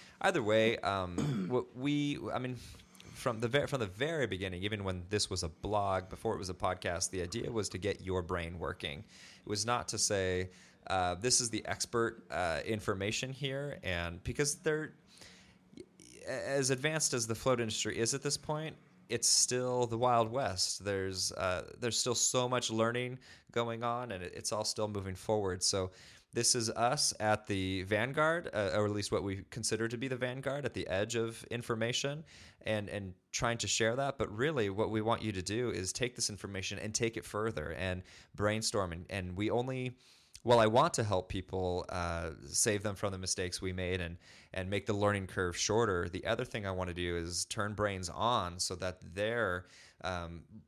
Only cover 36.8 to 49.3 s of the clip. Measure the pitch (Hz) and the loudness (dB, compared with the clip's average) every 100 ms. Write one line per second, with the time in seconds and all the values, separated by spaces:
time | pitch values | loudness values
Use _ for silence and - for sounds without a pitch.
36.8 | 107 107 117 113 - 104 110 110 78 - | -4 0 0 0 -4 -2 -2 -2 -4 -4
37.8 | 92 92 - - - 98 104 110 110 107 | -2 -2 -6 -18 -14 0 2 2 2 0
38.8 | 92 87 90 101 92 90 107 117 127 131 | 0 -2 -6 -4 -4 -2 0 2 0 -4
39.8 | 127 123 - - _ - 113 120 110 117 | -6 -8 -16 -20 _ -4 6 8 8 8
40.8 | 165 151 110 95 - 98 - 95 92 90 | 6 4 2 2 0 -4 -4 -2 0 0
41.8 | - 92 87 85 85 67 69 80 120 104 | -2 -2 -2 -2 -4 -8 -4 2 2 2
42.8 | 104 98 104 95 92 - 90 - 95 90 | 0 -2 -2 -2 -4 -2 -2 -4 -4 -2
43.8 | 90 92 85 85 - - - - 92 101 | 0 0 -2 -8 -14 -20 -10 -6 -2 0
44.8 | - 104 104 101 92 - 90 85 - 107 | 0 2 4 2 0 0 0 0 2 4
45.8 | 113 90 87 87 - 117 127 117 101 92 | 4 2 0 -4 -2 -2 -2 -6 -4 -2
46.8 | 90 87 87 85 85 87 - 110 104 104 | -4 -2 -2 -2 -2 -4 -4 -2 -2 0
47.8 | 104 95 87 - 110 120 90 90 - 92 | 0 0 -6 -2 0 2 0 -2 -4 -2
48.8 | 92 90 90 85 107 | -4 -6 -8 -2 0